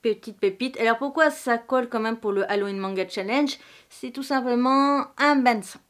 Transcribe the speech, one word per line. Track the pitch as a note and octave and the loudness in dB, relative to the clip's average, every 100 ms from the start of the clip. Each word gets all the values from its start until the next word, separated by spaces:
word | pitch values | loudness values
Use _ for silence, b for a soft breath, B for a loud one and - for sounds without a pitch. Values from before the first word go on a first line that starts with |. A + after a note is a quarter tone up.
petite | A3+ G#3+ - G3+ | -2 -4 -6 -2
pépite. | G3+ F#3+ B3+ - | -2 0 -6 0
Alors | A3+ A3+ | 0 2
pourquoi | C#4 C#4 D#4 | -2 2 2
ça | D4 - A#3 | 2 -2 -2
colle | - B3+ A#3+ | 0 -2 0
quand | A#3 | -4
même | A3 A3+ | -4 -4
pour | G#3+ | -2
le | G3 F#3+ | -2 0
Halloween | G3+ G3+ G3 | -2 -2 -4
Manga | F#3+ F#3+ F#3 | -4 -4 -4
Challenge ? | - F#3+ B3+ C#4+ - B B B | -6 -2 0 0 -4 B B B
C'est | - B3+ | -14 -12
tout | B3+ | -10
simplement | C4+ C4+ B3 A#3+ B3+ C4+ C#4 C#4+ C4 - | -4 -2 0 0 2 4 4 2 -2 0
un | C#4+ C#4+ | 2 4
bain | B3 A3 | 4 2
de | |
sang. | - - | -4 -18